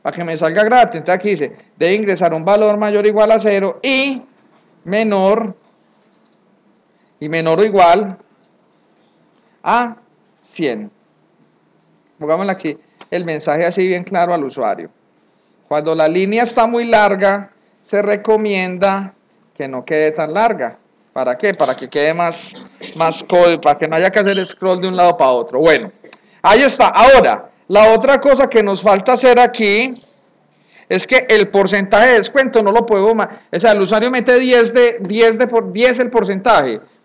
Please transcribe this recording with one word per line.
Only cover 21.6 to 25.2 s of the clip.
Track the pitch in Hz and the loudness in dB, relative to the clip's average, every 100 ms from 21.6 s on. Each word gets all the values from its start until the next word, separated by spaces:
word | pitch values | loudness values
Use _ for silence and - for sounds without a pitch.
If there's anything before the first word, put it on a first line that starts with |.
| 131 131 | -4 -4
que | 131 | -6
quede | 147 147 | -2 -2
más, | 170 170 170 - - - _ - 156 | -2 -4 -6 -18 -20 -20 _ -18 -4
más | 165 160 | -4 -4
código, | - 180 175 165 | -2 4 4 4
para | 151 - | 0 0
que | 156 | -2
no | |
haya | 160 190 | -2 0
que | 190 | 0
hacer | 202 196 | 0 -2
scroll | 180 - 185 185 | -6 -6 -4 -2
de | 190 | -4
un | 185 | 2
lado | 175 | 2
para | - | 2